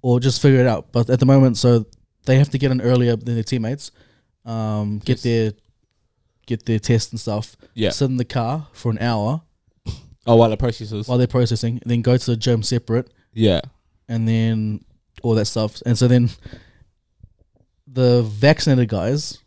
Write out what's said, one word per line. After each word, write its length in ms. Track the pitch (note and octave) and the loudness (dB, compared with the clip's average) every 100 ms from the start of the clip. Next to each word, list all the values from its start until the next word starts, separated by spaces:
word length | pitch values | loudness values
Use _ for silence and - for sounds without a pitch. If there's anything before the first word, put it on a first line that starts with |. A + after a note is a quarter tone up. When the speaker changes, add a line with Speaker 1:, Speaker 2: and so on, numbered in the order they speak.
Speaker 1:
or 180 | B2 B2 | 2 2
just 220 | C3 B2 | 0 2
figure 180 | D3 C3+ | 4 4
it 80 | B2 | 4
out. 240 | G2+ - | 0 -4
But 180 | A#2+ A#2 | -2 0
at 80 | B2+ | 2
the 60 | C3 | 6
moment, 300 | C3+ C3 A2+ | 6 6 4
so 280 | B2 A#2+ A2 _ _ _ - | 2 2 0 _ _ _ 0
they 120 | C3 | 2
have 120 | C#3+ | 2
to 80 | C3+ | 0
get 140 | C3+ | -2
in 100 | B2+ | 0
earlier 340 | A#2+ B2+ A#2+ A2+ | 2 2 2 0
than 180 | A#2+ A#2 | -2 -6
their 80 | |
teammates, 480 | A2 B2+ A2+ C#3+ - _ _ _ _ _ A#2+ | -4 -4 -4 -8 -12 _ _ _ _ _ -10
um, 540 | A2+ A2 G#2+ G#2 G#2 | -8 -4 -4 -4 -6
get 180 | - G#2+ | -4 -2
Speaker 2:
Yes. 40 | |
Speaker 1:
their, 300 | A#2+ A#2 A2 G#2 _ _ _ _ _ _ _ _ - | 0 0 0 -6 _ _ _ _ _ _ _ _ -10
get 200 | A#2 - | -8 -2
their 100 | A2 | -2
test 320 | - A#2 - | 0 0 0
and 80 | A#2 | -8
stuff, 380 | - G#2+ - _ _ | -6 -6 -8 _ _
Speaker 2:
Yeah. 160 | - G#2 | -4 -4
Speaker 1:
sit 160 | - C3+ | 0 -2
in 120 | B2+ | -2
the 60 | |
car 440 | B2 C3 A#2 D3+ D3 | -4 -4 -4 -6 -10
for 180 | - A#2+ | -8 -6
an 80 | A2 | -2
hour 420 | A#2+ A2+ G#2 D#3 _ _ _ _ - - - - - | -2 -2 -2 -4 _ _ _ _ -14 -14 -18 -12 2
Speaker 2:
Oh, 80 | A#2 | 4
while 160 | A2+ | 4
it 60 | G#2+ | 2
processes. 480 | B2 A2 G#2+ G#2+ G#2+ | -4 -6 -10 -10 -4
Speaker 1:
while 100 | B2 | 0
they're 80 | B2 | 0
processing, 520 | B2+ B2 A2+ A#2 A#2+ | 0 0 0 -2 -4
and 80 | - | -2
then 100 | A#2+ | -2
go 120 | A#2 B2 | 0 0
to 100 | - | 0
the 60 | A2+ | -2
gym 240 | B2 A#2 | 0 -2
separate. 460 | G#2+ B2 - A2+ B2+ _ _ | 0 -4 -2 -4 -4 _ _
Speaker 2:
Yeah. 260 | A2 A2 E2+ B2+ _ _ _ - | 0 2 2 -4 _ _ _ -10
Speaker 1:
And 200 | A#2 A2+ | -4 0
then 580 | A2+ A2+ A2 G#2+ G#2+ _ _ _ - | 0 0 -2 -4 -6 _ _ _ -8
all 100 | A#2+ | 0
that 120 | A2 G2+ | 0 0
stuff. 360 | - G#2+ - - | -2 -4 -6 -4
And 120 | A2+ | 0
so 100 | B2 | 2
then 220 | B2 A#2+ - - - - _ _ _ _ _ - _ _ _ _ _ - | 2 2 -4 -20 -20 -20 _ _ _ _ _ -20 _ _ _ _ _ -12
the 360 | B2+ B2+ B2 | 0 2 4
vaccinated 640 | A2+ G#2 C#3 D#3+ - C3 A2+ | 0 2 2 2 2 2 2
guys 500 | G#2 F#2+ C#3+ - - | -2 -4 -4 -8 -16